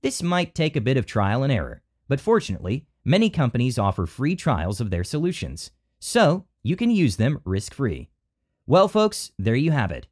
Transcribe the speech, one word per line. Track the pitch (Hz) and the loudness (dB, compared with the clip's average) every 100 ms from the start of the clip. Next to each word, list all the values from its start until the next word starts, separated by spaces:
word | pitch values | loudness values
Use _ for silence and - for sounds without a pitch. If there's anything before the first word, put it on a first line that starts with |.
This | 269 - | -4 -4
might | 170 180 170 - | -2 -2 -2 -2
take | 156 147 | -2 0
a | |
bit | 110 135 | 0 0
of | 113 | 0
trial | 113 98 113 | 0 0 2
and | 135 | 0
error, | 120 67 - _ _ _ | 0 -2 -10 _ _ _
but | 139 | -2
fortunately, | 208 226 - 92 90 123 - _ | 2 2 2 -8 -4 -6 -8 _
many | - 175 220 | 0 2 2
companies | - 131 - 123 120 | 2 0 2 0 0
offer | 101 95 85 | 0 0 -4
free | - 139 185 | -2 -4 -2
trials | - 101 85 98 | -2 0 -2 -4
of | 113 | -4
their | 87 | -4
solutions, | 90 156 170 185 76 67 - _ _ _ | -4 -4 -4 -4 -8 -10 -16 _ _ _
so | - 240 196 175 - _ | -2 4 4 4 -4 _
you | 110 180 | -4 0
can | 240 | 2
use | 220 151 98 | 4 2 2
them | 113 151 | 0 0
risk-free. | - 95 - - 131 69 - _ _ _ _ _ - | -2 -4 -4 -4 -4 -4 -12 _ _ _ _ _ 2
Well, | 170 196 | 4 4
folks, | 214 214 - - _ | 4 0 0 -12 _
there | 98 120 | -2 0
you | 156 | 2
have | 151 101 | 0 -2
it. | 67 - | -6 -14